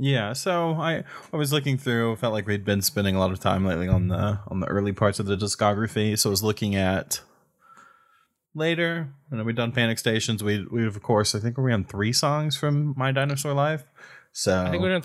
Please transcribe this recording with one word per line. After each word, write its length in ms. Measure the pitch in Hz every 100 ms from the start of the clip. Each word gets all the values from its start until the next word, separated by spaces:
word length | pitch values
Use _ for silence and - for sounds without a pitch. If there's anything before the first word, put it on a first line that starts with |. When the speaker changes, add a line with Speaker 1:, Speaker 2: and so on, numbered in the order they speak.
Speaker 1:
Yeah, 320 | 135 131 104
so 420 | 131 196 175 170
I, 280 | 160 160 160 - - -
I 40 | 156
was 160 | 147
looking 240 | 151 139 131
through, 400 | 127 117 117 110
felt 160 | 120
like 140 | 107 101
we'd 180 | 101
been 180 | 98 101
spending 340 | 95 - 98 95
a 20 |
lot 140 | 92
of 80 | 92
time 260 | 101 95 95
lately 220 | 85 90
on 180 | 95 92
the, 300 | 87 101 101 -
on 140 | 95
the 60 | 87
early 240 | 98 101
parts 260 | 98 104 98
of 80 | 98
the 100 | 98
discography, 800 | 101 - 104 104 110 110 107 107
so 120 | 107
I 40 |
was 100 | 98
looking 340 | 107 104 107 98
at 440 | 92 95 - - - _ _ _ _ - - _ _ _ _ _ _
later. 540 | 156 160 165 165 170 147 - -
You 80 | 113
know, 60 |
we'd 120 | 110 117
done 160 | 117
Panic 260 | 123 113 113
Stations. 440 | 120 113 - 107
We, 200 | 104 104 92
we 160 | 117 113
of 160 | 101
course, 320 | - 107 104
I 60 | 107
think, 160 | 117 120
were 80 |
we 80 | 131
on 100 | 113
three 280 | 87 98 107
songs 440 | 127 147 147 151 -
from 380 | 147 147 147 135
My 140 | 131
Dinosaur 440 | 135 143 143 147
Life? 300 | 139 147 156 - - - - _
So 320 | - - 92
Speaker 2:
I 60 | 90
think 120 | 90
we 40 | 185
were 60 |
on, 80 | 185